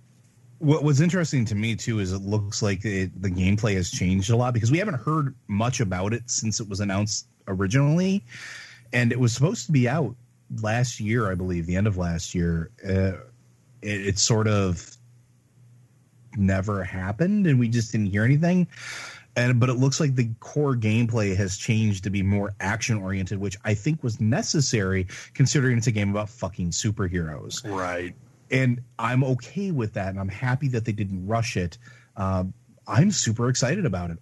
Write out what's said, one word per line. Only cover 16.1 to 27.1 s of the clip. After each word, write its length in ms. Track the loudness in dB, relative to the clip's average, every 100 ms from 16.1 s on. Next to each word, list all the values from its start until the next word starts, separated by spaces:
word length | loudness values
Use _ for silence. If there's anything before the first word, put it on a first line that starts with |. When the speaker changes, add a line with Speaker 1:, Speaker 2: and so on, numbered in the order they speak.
| _ -8 0
Speaker 1:
never 480 | 2 2 0 -2
happened, 640 | -4 -4 -4 0 0 2 4
and 140 | 4
we 100 | 4
just 220 | 2 0
didn't 160 | 0 0
hear 160 | 2
anything. 440 | 4 4 4 2 0 -4 -14 -14 -14 -18 -6 0
And, 240 | 2 4
but 100 | 4
it 40 |
looks 260 | 4 2 2
like 140 | 0
the 160 | 2 0 -2
core 360 | -6 -2 0 2
gameplay 600 | 2 2 2 2 2 2
has 220 | 0 -2
changed 460 | 0 2 2 0
to 80 | -2
be 100 | 0
more 320 | 2 2 0 -4
action-oriented, 800 | -4 -2 -2 -2 -2 -4 -2 -4
which 180 | -6 -4 -2
I 80 |
think 300 | -2 0 -2
was 180 | -2 0
necessary 880 | 2 2 0 0 2 2 2 0 -2 -8 -8
considering 460 | 0 2 4 2 2
it's 80 | 2
a 40 |
game 200 | 0 0
about 180 | 0 -4
fucking 400 | -6 -8 -4 -4
superheroes. 960 | -2 -2 0 -2